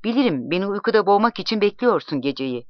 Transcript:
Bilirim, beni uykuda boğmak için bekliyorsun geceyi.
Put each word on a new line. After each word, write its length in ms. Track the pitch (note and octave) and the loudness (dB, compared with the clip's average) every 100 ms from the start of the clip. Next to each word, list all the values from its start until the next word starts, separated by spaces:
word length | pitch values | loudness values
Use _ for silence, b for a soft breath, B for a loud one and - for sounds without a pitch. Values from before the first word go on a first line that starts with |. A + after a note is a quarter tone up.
Bilirim, 460 | G#3+ A#3 B3 C#3+ A#2 | 0 2 2 0 -2
beni 160 | F3 G3 | -2 -2
uykuda 400 | G3+ G#3+ A3 F#3+ | -2 2 2 4
boğmak 320 | G3+ A3+ - | 4 4 0
için 220 | F3+ A3 | -4 0
bekliyorsun 600 | G#3 - B3 E3+ - C#3+ | 0 2 0 0 -2 -4
geceyi. 460 | C3+ C3+ C3+ B2 | -4 -4 -6 -8